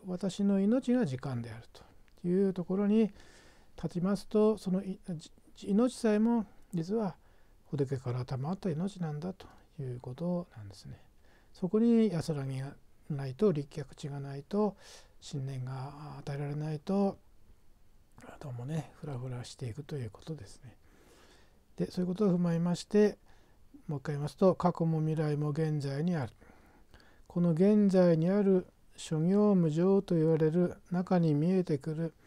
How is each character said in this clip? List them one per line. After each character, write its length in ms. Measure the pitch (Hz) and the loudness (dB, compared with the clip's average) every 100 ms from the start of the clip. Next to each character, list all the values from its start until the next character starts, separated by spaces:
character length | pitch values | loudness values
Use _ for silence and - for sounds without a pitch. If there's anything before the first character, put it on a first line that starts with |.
| 190 | -6
私 380 | 180 196 - | -6 -4 0
の 160 | 202 196 | 2 2
命 320 | 202 254 254 | 2 2 2
が 140 | 247 185 | 0 0
時 120 | 127 | -4
間 220 | 143 123 | -6 -6
で 100 | 117 | -8
あ 80 | 113 | -12
る 60 | - | -18
と 100 | - - - - - 175 | -20 -20 -20 -20 -8 -2
い 200 | 185 196 | 0 0
う 40 | |
と 100 | 185 | -2
こ 120 | 170 185 | -4 0
ろ 100 | 202 | 2
に 240 | 220 220 - - - - - - - | 4 2 -2 -20 -20 -20 -20 -20 -10
立 240 | 165 180 | -6 -2
ち 20 | |
ま 140 | 185 196 | -2 -2
す 120 | - | 0
と、 300 | 214 214 208 | 2 4 2
そ 120 | - | 0
の 120 | 180 | -2
い-、 180 | 190 190 - 160 | -2 -10 -8 -10
じ-、 140 | - - - - - | -12 -20 -20 -12 0
命 300 | 202 247 - | 2 2 2
さ 160 | 226 | 2
え 60 | 208 | 2
も 260 | 226 233 196 - - | 2 2 -2 -10 -8
実 200 | 175 165 | -6 -2
は 220 | 220 202 - _ - - _ - | -2 -4 -6 _ -20 -20 _ -8
仏 260 | 143 135 135 | -4 -2 -4
か 160 | 127 | -4
ら 140 | 123 123 | -6 -4
賜 260 | 127 143 | -6 -6
っ 40 | 190 | -4
た 120 | 202 | -4
命 320 | 151 196 190 | -4 -6 -6
な 100 | 165 | -8
ん 80 | 147 | -6
だ 140 | 175 | -8
と 140 | - - - - - | -12 -16 -20 -20 -12
い 40 | |
う 140 | 131 123 | -10 -10
こ 140 | 127 | -12
と 320 | 123 170 175 175 - | -8 -4 -4 -6 -14
な 60 | |
ん 60 | 101 | -18
で 60 | |
す 100 | - | -18
ね。 160 | - - - _ - - _ | -18 -20 -20 _ -20 -20 _
そ 160 | - 175 | -8 -2
こ 100 | 214 | 2
に 320 | 233 226 220 | 4 6 4
安 220 | 165 139 | 0 -2
ら 100 | 147 | -4
ぎ 160 | 135 131 | -4 -6
が 140 | 139 - - - - | -8 -12 -20 -16 -8
な 180 | 143 135 | -6 -6
い 80 | |
と、 160 | 127 214 | 0 0
立 180 | 151 143 | 0 -4
脚 260 | - 139 - | -10 -14 -12
地 140 | 151 | -12
が 100 | 139 | -10
な 160 | 139 139 | -10 -12
い 60 | |
と、 340 | 139 202 214 202 - - - - | -6 -2 -2 -4 -16 -20 -20 -20
信 260 | - 143 135 | -10 -8 -8
念 180 | 131 | -8
が 540 | 127 135 139 143 147 139 | -8 -10 -10 -14 -16 -12
与 160 | 143 | -8
え 40 | 143 | -6
ら 100 | 143 | -6
れ 60 | |
な 180 | 151 151 | -6 -6
い 60 | 151 | -6
と、 380 | - 196 196 - - - - - - - - - _ - - - | -2 0 0 -2 -14 -20 -20 -20 -20 -20 -20 -20 _ -20 -20 -16
ど 100 | 147 | -12
う 20 | |
も 140 | 120 127 | -10 -8
ね、 260 | 160 139 - | -8 -8 -12
フ 60 | 151 | -12
ラ 120 | 131 | -10
フ 120 | 127 | -8
ラ 120 | 123 | -10
し 100 | - | -12
て 140 | - 127 | -10 -10
い 40 | |
く 120 | 127 | -10
と 120 | 147 151 | -10 -10
い 80 | |
う 60 | 113 | -10
こ 120 | - | -12
と 120 | - | -14
で 120 | 156 - | -14 -14
す 160 | - | -20
ね。 120 | 123 - - - - - - - _ _ _ - | -20 -20 -20 -20 -20 -20 -20 -20 _ _ _ -8
で、 140 | 175 | -6
そ 120 | - | -4
う 20 | |
い 0 | |
う 40 | 180 | -4
こ 60 | |
と 120 | 180 208 | 0 0
を 80 | |
踏 40 | 175 | 2
ま 140 | 175 | 0
え 60 | 165 | 0
ま 160 | 175 | 0
し 100 | 175 | -2
て、 320 | - 208 214 - _ - _ _ - - - | 0 2 2 0 _ -20 _ _ -20 -16 -8
も 80 | 143 | -8
う 20 | |
一 20 | |
回 120 | - 143 | -6 -6
言 40 | |
い 20 | |
ま 60 | 143 | -4
す 80 | - | 2
と、 180 | 190 | 4
過 200 | - 180 - | 4 0 0
去 60 | |
も 160 | 165 160 | 0 0
未 160 | 156 156 | 0 0
来 220 | 151 147 | 0 0
も 120 | 151 | -2
現 300 | 147 160 151 | -2 -2 -2
在 240 | 139 139 | -2 -2
に 100 | 170 | -2
あ 120 | 170 117 | -2 -4
る。 60 | - - - - - - - - - - | -10 -20 -20 -20 -20 -20 -20 -20 -20 -8
こ 140 | 175 | 0
の 120 | 175 | 2
現 380 | 156 196 214 202 | 4 6 6 6
在 280 | 185 180 165 | 6 6 6
に 100 | 170 | 4
あ 140 | 202 | 2
る 240 | 196 185 180 _ - - | 4 4 0 _ -20 -14
諸 240 | - 160 | -4 -2
行 340 | 165 202 208 | 2 4 4
無 160 | 196 165 | 4 4
常 320 | 151 185 196 | 2 4 2
と 120 | 196 | 2
言 160 | 170 156 | 2 4
わ 80 | 160 | 4
れ 120 | 156 | 4
る 240 | 170 175 - - | 2 0 -2 -6
中 280 | 175 180 180 | -4 0 2
に 160 | 165 | 4
見 160 | 147 165 | 2 2
え 140 | 185 | 2
て 140 | 180 143 | 0 -2
く 160 | - | -4
る 200 | 156 165 - | -6 -6 -8